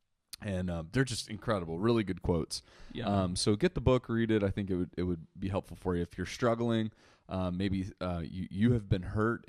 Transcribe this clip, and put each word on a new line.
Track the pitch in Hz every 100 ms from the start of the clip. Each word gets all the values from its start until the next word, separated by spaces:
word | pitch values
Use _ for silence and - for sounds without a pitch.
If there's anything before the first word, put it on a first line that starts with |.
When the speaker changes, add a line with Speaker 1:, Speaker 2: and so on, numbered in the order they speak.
| _ _ _ -
Speaker 1:
And, | 107 92 92
uh, | 85 80
they're | 117
just | 131 113 -
incredible, | 107 - 101 82 82
really | 113 117 95
good | 85
quotes. | - 85 - - - - -
Speaker 2:
Yeah. | - -
Speaker 1:
Um, | 101 92 90
so | 113 104
get | 185 -
the |
book, | 120 127 -
read | 113 113
it. | 110
I | 98
think | 107 95
it | 90
would, | 87 -
it |
would | 90 82 78 -
be | 95
helpful | 95 - 87
for | 92 87
you |
if | 85 -
you're | 90
struggling. | - 120 113 117 113 110 - - _ -
Uh, | 92 92
maybe, | 87 98 95 92 -
uh, | 90 85
you, | 71 92 85
you | 92 117
have | 120 98
been | 98
hurt | 90 107 110 117